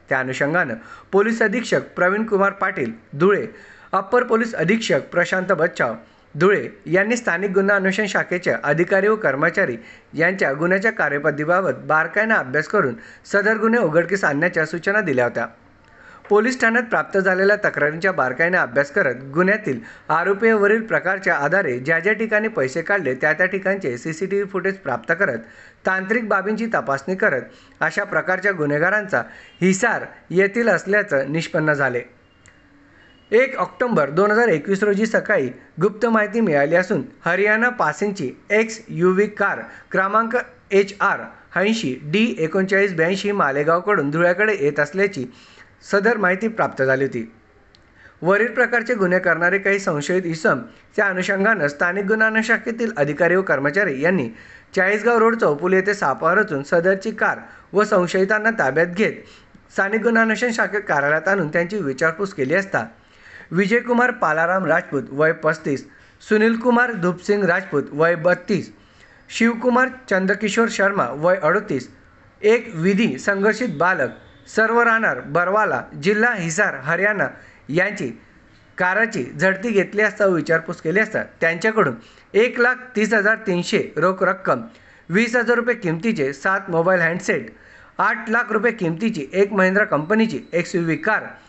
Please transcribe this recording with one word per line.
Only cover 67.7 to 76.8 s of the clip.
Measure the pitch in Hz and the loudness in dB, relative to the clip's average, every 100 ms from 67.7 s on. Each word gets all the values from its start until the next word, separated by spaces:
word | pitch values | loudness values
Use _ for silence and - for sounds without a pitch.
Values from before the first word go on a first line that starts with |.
| 147 - | -4 -2
वय | 143 165 | 0 2
बत्तीस, | 170 165 175 - 185 - - _ _ - - - | 2 2 0 0 -4 -4 -14 _ _ -20 -20 -16
शिवकुमार | - 233 233 247 240 254 254 - | 0 0 2 0 2 0 -4 -2
चंद्रकिशोर | 190 190 202 214 202 226 | 0 0 0 -2 0 0
शर्मा | 214 196 202 123 | 2 0 2 -2
वय | 135 165 185 | 0 0 2
अडोतीस, | 151 190 208 139 - - - - - _ | 2 0 -2 -6 -6 -16 -20 -20 -20 _
एक | 208 240 240 | 2 2 0
विधी | 170 175 196 226 190 | -2 0 2 0 0
संघर्षित | - 196 202 208 254 143 | -2 0 0 0 -4 0
बालक, | 175 180 123 113 - - - - | 0 0 -2 -6 -20 -20 -6 0
सर्व | 220 233 | 2 4
राहणार | 233 226 208 127 | 4 2 0 -2
बरवाला, | 135 156 175 208 202 127 117 151 | -2 -2 0 2 0 -2 -6 -4
जिल्हा | 156 208 233 | 0 2 0
हिसार, | 220 165 160 196 139 | 0 -4 -2 -2 -2